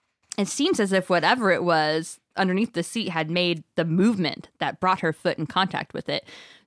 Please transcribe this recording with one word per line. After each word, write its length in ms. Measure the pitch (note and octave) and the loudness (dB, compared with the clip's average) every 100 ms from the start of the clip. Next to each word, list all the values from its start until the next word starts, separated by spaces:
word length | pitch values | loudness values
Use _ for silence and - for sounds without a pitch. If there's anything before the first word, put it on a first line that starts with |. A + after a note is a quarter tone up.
| _ _ _ - | _ _ _ -4
it 100 | G3 | -4
seems 320 | - D#4 F#4 | 0 2 2
as 120 | G3 | 2
if 160 | F#3+ F3+ | 0 2
whatever 400 | F3 D#3 B3+ G3+ | 2 4 2 2
it 120 | F3 | 2
was 560 | F3 D#3+ D#3 D#3+ E3 - _ - | 2 2 2 0 -4 -12 _ -2
underneath 380 | F#3+ F#3 A#3 | 0 0 -2
the 100 | E3+ | -4
seat 260 | E3+ A3+ F#3+ | -6 -6 -4
had 220 | E3 D#3 | -4 -2
made 320 | F3 F3 E3 - - | 0 0 -2 -4 -4
the 80 | E3 | 0
movement 640 | E3+ G#3 G3+ D#3 - - _ | 2 4 2 -2 -4 -12 _
that 200 | D3 - | -6 -2
brought 200 | F#3 F#3 | 0 0
her 120 | E3 | -2
foot 280 | D3+ F3+ - | -2 -2 -2
in 80 | - | -2
contact 480 | F3+ F#3+ - - - | -2 -2 -2 -6 -8
with 120 | - | -6
it. 160 | C#3+ - - - - | -6 -6 -16 -20 -20